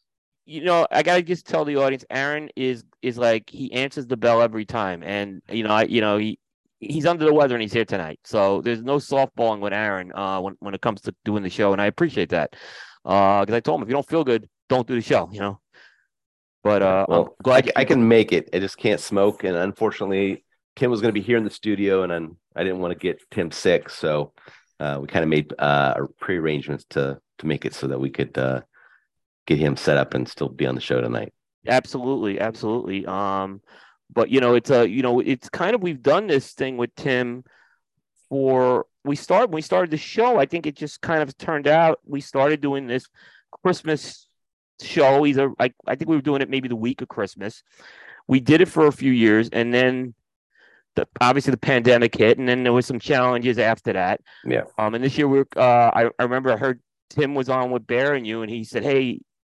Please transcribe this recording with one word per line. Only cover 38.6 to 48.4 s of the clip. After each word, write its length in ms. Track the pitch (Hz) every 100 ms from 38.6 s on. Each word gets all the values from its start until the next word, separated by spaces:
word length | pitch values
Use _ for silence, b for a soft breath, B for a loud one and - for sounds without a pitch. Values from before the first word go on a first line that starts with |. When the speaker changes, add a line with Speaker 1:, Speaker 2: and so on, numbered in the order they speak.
| 127 127 - _ 143
Speaker 1:
we 100 | 147
start-, 340 | - 185 240
when 60 | 156
we 60 |
started 280 | - 180 175
the 80 | 156
show, 400 | - - 240 220
I 80 | 143
think 220 | 170 151
it 80 | -
just 260 | 151 -
kind 220 | - 156
of 120 | 139 -
turned 300 | - 151 147
out, 320 | 160 165 - -
we 140 | 139
started 400 | - 139 143 151
doing 260 | 143 139 127
this 220 | 127 - _ b b b -
Christmas 640 | 180 175 156 151 - - _ _ _ _ _ -
show. 440 | - 165 135 139 147
Either, 280 | 135 135 -
I, 160 | 127 - -
I 80 | 135
think 140 | 160
we 80 | 156
were 40 |
doing 200 | 135 139
it 80 | -
maybe 180 | 135 127
the 80 | 113
week 260 | 120 -
of 60 | 127
Christmas. 560 | - 98 - 101 - _ B B B B B B
We 140 | 131